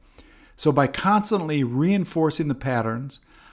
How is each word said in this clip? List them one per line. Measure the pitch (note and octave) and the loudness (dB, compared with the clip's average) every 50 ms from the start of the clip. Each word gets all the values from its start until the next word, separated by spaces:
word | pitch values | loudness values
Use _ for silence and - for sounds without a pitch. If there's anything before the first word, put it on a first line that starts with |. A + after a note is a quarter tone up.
| _ _ _ - - - - - - _ - | _ _ _ -20 -20 -20 -20 -20 -20 _ -12
So | - - D#3 | -2 0 2
by | C3+ C#3+ - | 4 4 2
constantly | - - - - F#3+ G#3 G#3+ G#3 - G#3+ F#3+ E3 D#3 D3+ C#3+ C3 | 0 0 -2 0 2 2 2 2 0 -2 -2 -2 -2 0 0 0
reinforcing | A#2 A#2+ C3 D#3 F#3 G3+ G3 E3 - - E3 D#3+ D3+ C#3+ - D#3 | 0 0 0 2 2 2 2 0 -2 0 0 0 2 0 0 -2
the | D3 C3 | -2 -2
patterns, | - - C#3 B2+ A#2 A2 A2+ A2+ A#2+ C#3 C#3 - - _ _ _ - - - | -4 -2 -2 -2 -2 -2 -2 -4 -6 -8 -10 -14 -18 _ _ _ -20 -20 -20